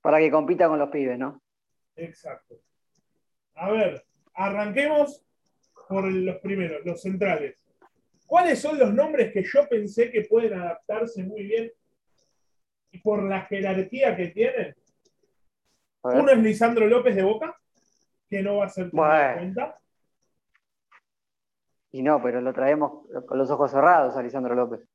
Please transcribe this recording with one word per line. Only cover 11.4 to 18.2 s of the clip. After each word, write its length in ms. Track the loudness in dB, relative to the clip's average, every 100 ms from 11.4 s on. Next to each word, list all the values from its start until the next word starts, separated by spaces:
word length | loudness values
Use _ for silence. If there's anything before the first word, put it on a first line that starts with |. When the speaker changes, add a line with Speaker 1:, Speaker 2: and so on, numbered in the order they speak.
Speaker 2:
bien 260 | -4 -4 -4 _ _ _ _ _ _ _ _ _ _ _ _
y 80 | -6
por 240 | -2 -2
la 200 | -2 -6
jerarquía 760 | -6 -6 -2 -4 -4 0 0 0
que 120 | -6
tienen? 460 | 0 0 0 -8 -12 _ _ _ _ _ _ _ _ _ _ _ _
Speaker 1:
A 60 | 0
ver. 120 | 2
Speaker 2:
Uno 120 | 6
es 60 | 6
Lisandro 480 | 4 2 2 2 4
López 280 | 4 4
de 80 | 2
Boca, 340 | 0 0 -6 -12 _ _ _ _ _ _